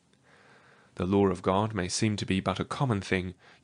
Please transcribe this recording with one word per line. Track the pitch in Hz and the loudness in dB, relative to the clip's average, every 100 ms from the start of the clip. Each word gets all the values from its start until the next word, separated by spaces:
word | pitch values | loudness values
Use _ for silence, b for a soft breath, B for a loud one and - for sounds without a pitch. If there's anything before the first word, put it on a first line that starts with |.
| _ b b b b b b b b | _ b b b b b b b b
The | - 90 | -6 2
law | 101 98 | 4 4
of | 90 | 2
God | 98 95 110 | 2 2 0
may | 107 90 | -2 -4
seem | - 110 104 | -2 0 -2
to | |
be | - 95 | -2 0
but | 95 92 | 0 -2
a | |
common | - - 139 104 | -4 -2 0 0
thing, | - 92 92 - B B | 0 -2 -2 -10 B B